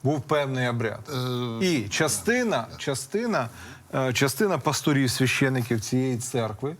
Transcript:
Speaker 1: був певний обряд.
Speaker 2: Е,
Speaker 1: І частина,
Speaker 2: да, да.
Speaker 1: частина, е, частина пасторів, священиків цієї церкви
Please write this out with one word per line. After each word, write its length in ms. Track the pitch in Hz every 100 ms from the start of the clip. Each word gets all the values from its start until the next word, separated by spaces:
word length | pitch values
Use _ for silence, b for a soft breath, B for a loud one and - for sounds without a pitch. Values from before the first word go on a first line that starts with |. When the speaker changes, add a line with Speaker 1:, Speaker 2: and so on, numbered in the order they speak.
Speaker 1:
був 180 | 131 151
певний 480 | - 151 139 131 123
обряд. 320 | 117 113 - 110 135 127 123 123 113
Speaker 2:
Е, 40 | 185
Speaker 1:
І 220 | 156 104
частина, 680 | - 156 - - 247 233 143
Speaker 2:
да, 100 | 113
да. 40 | -
Speaker 1:
частина, 680 | - 131 - 202 240 180 113 B B B -
е, 180 | 139 131
частина 460 | 117 139 - 214 165
пасторів, 520 | 156 135 - 139 131
священиків 680 | - 127 - 135 131 117 117
цієї 360 | - 127 131 120
церкви 600 | - 131 110 104 135 170